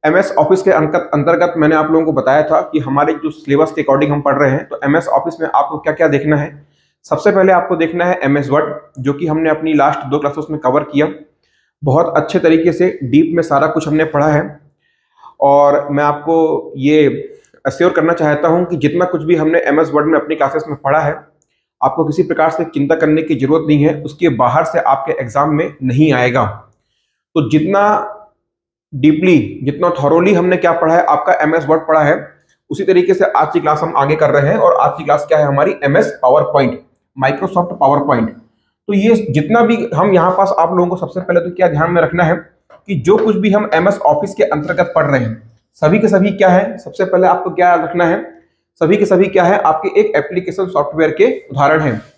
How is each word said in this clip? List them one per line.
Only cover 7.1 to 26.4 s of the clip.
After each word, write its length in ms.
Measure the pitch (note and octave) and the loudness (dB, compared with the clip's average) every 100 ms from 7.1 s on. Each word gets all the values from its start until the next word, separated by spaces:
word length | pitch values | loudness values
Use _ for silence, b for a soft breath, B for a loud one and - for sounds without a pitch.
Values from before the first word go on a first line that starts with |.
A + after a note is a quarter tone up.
| C#3+ G#3 | -2 0
पहले 220 | G3 F#3+ | 2 4
आपको 240 | F3+ F3 E3 | 2 2 -2
देखना 280 | E3 F3 | -2 -2
है 160 | F3 F3+ | -2 -2
एमएस 260 | C#3 C#3+ B2+ | 0 -2 0
Word, 260 | C#3+ D#3 - - - | -2 -2 -8 -16 -8
जो 140 | C3 | -6
कि 140 | C#3+ D#3+ | -4 -4
हमने 240 | D3+ D#3+ | -2 0
अपनी 240 | D#3 D#3+ | -2 0
last 260 | D3+ C#3+ - | 2 0 0
दो 180 | C3+ C#3+ | -4 -4
classes 260 | C#3+ C#3+ D3+ | -4 -6 -8
में 100 | D3+ | -4
cover 220 | B2+ C#3 | 0 -2
किया। 260 | D3 C#3 D3+ - - _ _ _ _ _ | -2 -2 -2 -4 -20 _ _ _ _ _
बहुत 300 | D3 C#3 E3+ D#3 | 0 0 0 -2
अच्छे 220 | D#3 F#3 | -2 0
तरीके 340 | E3+ D#3+ E3 | 2 2 2
से 260 | D#3 F3+ - | 0 -2 -2
deep 280 | B2+ C#3+ D#3 E3+ | 0 2 2 0
में 60 | |
सारा 240 | D#3+ C#3 D3+ | 0 0 0
कुछ 220 | D#3+ D3+ | -2 -2
हमने 160 | D3+ | -2
पढ़ा 240 | D#3 D3 D3+ | 0 0 2
है 320 | D3 D3 - _ _ b b b b b b | 0 -2 -12 _ _ b b b b b b
और 480 | C#3 C#3+ C#3+ D3 C#3+ | 2 4 4 2 -2
मैं 140 | C#3+ | -2
आपको 680 | D3 D3 D#3+ E3 D#3+ D3 - C#3 | -2 -2 -2 0 0 -2 -8 -4
ये 240 | C3+ D3+ C#3+ A#2 - - b b C3+ | 0 2 2 0 -10 -18 b b -8
assure 260 | - F3 | 0 0
करना 200 | F3 D#3+ | 2 0
चाहता 360 | E3+ D#3 D3 E3 | 0 0 0 0
हूँ 160 | E3+ | 0
कि 120 | F3 E3+ | 0 -2
जितना 280 | D3 E3 | -2 0
कुछ 180 | F3+ F3 | -2 -4
भी 140 | D3+ E3+ | 0 0
हमने 220 | D#3 E3 | 2 0
एमएस 320 | - D3 D#3 | 0 0 0
वर्ड 120 | D3 D3+ | 0 0
में 140 | D#3 | 0
अपनी 160 | D3 D#3 | -2 -2
classes 280 | C#3 D3+ D3+ | -2 -2 -8
में 80 | C#3 | -6
पढ़ा 240 | C3+ D3+ | -2 0
है, 320 | D3 D3+ - _ _ _ _ _ | 0 -6 -12 _ _ _ _ _
आपको 200 | C3+ C#3+ | -4 0
किसी 180 | D3+ D3 | -2 2
प्रकार 280 | F3 E3+ D#3+ | 2 2 0
से 140 | D#3+ | 0
चिंता 300 | E3 C#3 C#3 | -6 -4 0
करने 280 | D#3+ D#3 D#3 | 0 2 0
की 120 | D#3 | 0
जरूरत 300 | C#3+ C3+ D#3+ D#3 | -2 0 0 2
नहीं 180 | D3+ | 2
है, 180 | D3 D#3 | 2 0
उसके 260 | - - E3+ | -8 -2 -2
बाहर 360 | A#2+ B2 C#3 | 2 0 2
से 140 | E3 E3+ | 0 -2
आपके 340 | - C3+ D3 | 0 -2 -2
एग्जाम 380 | D#3 B2 C#3 D3+ | -6 -4 -2 0
में 240 | D3+ F3 - | 0 -4 -4
नहीं 300 | C3 B2 D#3 | -4 2 2
आएगा। 320 | B2+ B2 B2+ | 2 0 0